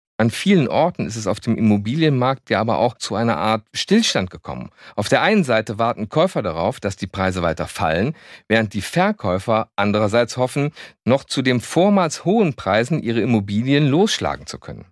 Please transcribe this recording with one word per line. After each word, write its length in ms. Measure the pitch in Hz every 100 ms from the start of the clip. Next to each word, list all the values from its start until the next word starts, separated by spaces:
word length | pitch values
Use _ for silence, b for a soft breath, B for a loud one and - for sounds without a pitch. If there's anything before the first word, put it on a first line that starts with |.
| _ -
An 100 | 117
vielen 360 | - 185 196 135
Orten 380 | 101 165 - -
ist 100 | 113
es 120 | 104
auf 120 | -
dem 180 | - 117
Immobilienmarkt 920 | 110 104 101 147 156 135 127 135 -
ja 100 | 101
aber 200 | 113 87
auch 160 | 120 -
zu 200 | - 101
einer 220 | 117 78
Art 260 | 101 110 -
Stillstand 580 | - - 208 226 - 92
gekommen. 400 | 82 - 64 - B B -
Auf 100 | 101
der 140 | 131
einen 240 | 156 214 143
Seite 340 | 113 110 107
warten 300 | 117 - 110
Käufer 320 | 156 185 165
darauf, 400 | 98 80 90 -
dass 160 | 101 -
die 100 | 95
Preise 340 | - 95 92
weiter 260 | 85 80 85
fallen, 460 | - 85 80 120 B B B -
während 240 | 113 110
die 80 | 104
Verkäufer 880 | - - 190 208 98 90 107 110 - -
andererseits 580 | 101 104 107 113 117 -
hoffen, 360 | 127 - 143 B B B -
noch 180 | 139
zu 180 | - -
den 200 | 127 127
vormals 640 | - - 190 202 170 - 165
hohen 280 | 220 185 -
Preisen 460 | - 104 120 165
ihre 200 | 107 117
Immobilien 640 | 107 113 98 101 127 143 147
losschlagen 580 | 143 214 - 76 69 69
zu 140 | 64
können. 280 | - 55 -